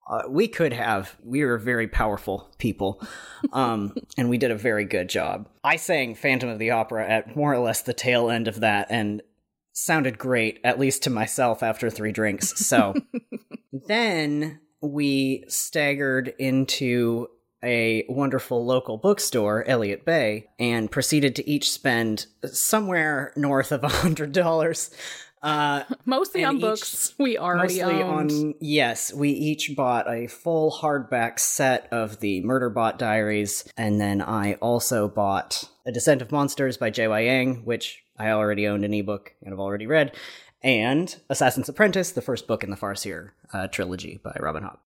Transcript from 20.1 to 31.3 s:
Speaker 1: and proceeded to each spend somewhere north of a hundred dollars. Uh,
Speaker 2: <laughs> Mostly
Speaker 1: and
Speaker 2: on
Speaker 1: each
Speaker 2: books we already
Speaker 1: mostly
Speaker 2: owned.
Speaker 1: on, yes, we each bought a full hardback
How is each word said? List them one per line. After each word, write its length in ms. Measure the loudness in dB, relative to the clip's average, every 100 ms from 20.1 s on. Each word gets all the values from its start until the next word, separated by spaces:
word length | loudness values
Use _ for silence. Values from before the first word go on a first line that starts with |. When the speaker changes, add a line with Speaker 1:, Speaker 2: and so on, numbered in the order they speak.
| 2 2 -2 -8 _
Speaker 1:
and 320 | 0 0 0
proceeded 440 | -2 2 4 2 0
to 140 | -2
each 220 | 0 0
spend 560 | -2 0 2 2 -2 -6 _ -8
somewhere 880 | -2 2 2 2 0 0 -2 -4 -2
north 360 | 2 2 2
of 120 | 0
a 40 | 0
hundred 420 | 0 2 0 0
dollars. 600 | 2 2 2 2 0 -6 -10 -14 -14 -18 _
Uh, 420 | -2 2 2 0 -4
Speaker 2:
<laughs> 120 | -6 0
Mostly 360 | 0 0 0
Speaker 1:
and 60 | 0
Speaker 2:
on 60 | 2
Speaker 1:
each 40 |
Speaker 2:
books 520 | 0 -2 -4 -4 -4 0
we 200 | 0 2
already 420 | 0 2 2 2
Speaker 1:
mostly 220 | 0 2
Speaker 2:
owned. 280 | 0 0 0
Speaker 1:
on, 220 | 0 0 -4
yes, 540 | 0 2 2 0 -6
we 160 | 0 0
each 400 | 2 0 -2 -4 0
bought 340 | 2 2 0
a 180 | -4 -6
full 440 | -8 -2 2 2
hardback 680 | 0 0 0 0 0 0